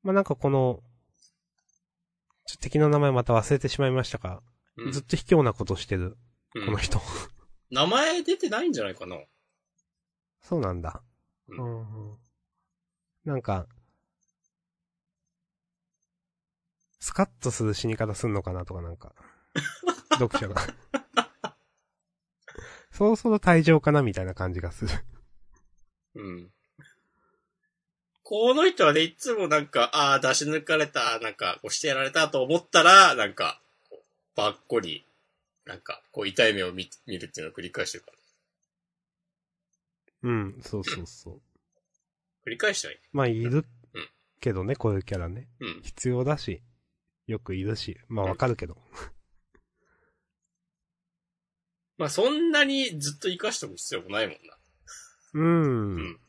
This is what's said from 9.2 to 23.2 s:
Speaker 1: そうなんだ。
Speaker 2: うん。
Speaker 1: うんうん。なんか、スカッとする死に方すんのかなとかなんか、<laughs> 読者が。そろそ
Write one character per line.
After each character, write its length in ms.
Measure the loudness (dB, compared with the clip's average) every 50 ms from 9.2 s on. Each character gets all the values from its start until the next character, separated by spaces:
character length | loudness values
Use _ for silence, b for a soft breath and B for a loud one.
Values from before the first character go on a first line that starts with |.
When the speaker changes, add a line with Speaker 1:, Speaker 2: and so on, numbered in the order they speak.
| -14 _ _ _ _ _ _ _ _ _ _ _ _ _ _ _ _ _ _ _ _ _ _ _ _ -6
Speaker 1:
そ 80 | -4
う 40 | -2
な 120 | -2 -2
ん 80 | -4 -6
だ。 220 | -8 -10 -12 -12 _ _ _ _ _ _ _ _ _ _
Speaker 2:
う 60 | -12
ん。 40 | -10
Speaker 1:
う 40 |
ん 480 | -10 -10 -10 -10 -12 -12 -14 -14 -14 -16
う 20 | -18
ん。 20 | -20 _ _ _ _ _ _ _ _ _ _ _ _ _ _ _ _ _ _ _ _ _
な 100 | -6 -6
ん 80 | -6
か、 240 | -4 -4 -4 -4 -6 -10 _ _ _ _ _ _ _ _ _ _ _ _ _ _ _ _ _ _ _ _ _ _ _ _ _ _ _ _ _ _ _ _ _ _ _ _ _ _ _ _ _ _ _ _ _ _ _ _ _ _ _ _ _ _ _ _ _ _ _ _ _ _ _ _ _ _
ス 120 | -12 -8
カ 120 | -2 -2 -2
ッ 40 | -2 _ _
と 100 | -6 -4
す 120 | -2 0
る 120 | -2 -2 -2
死 120 | -2 -2
に 100 | -4 -2
方 180 | -2 -4 -6 -4
す 120 | -4 -4
ん 60 | -2
の 100 | -2 -2
か 100 | -4 -4
な 120 | -8 -8 -8
と 100 | -10 -12
か 60 | -12
な 80 | -12 -12
ん 80 | -14
か、 180 | -16 -18 -20 _ b b b b b b b _ -8
<laughs> 560 | -8 -8 -10 -4 -4 -4 -4 -4 -2 _ 0 0
読 200 | 0 0 0 -4
者 100 | -4 -2
が。 140 | -4 -6 -6 -6 -10 -16 -16 _ -8 -8 -8 _ -2 -2 -2 -2 _ _ -14 -14 -14 _ _ _ _ _ _ _ _ _ _ _ _ _ _ _ _ _ _ B B B B B B B B B
そ 120 | -2 2 4
ろ 120 | 4 4
そ 120 | 4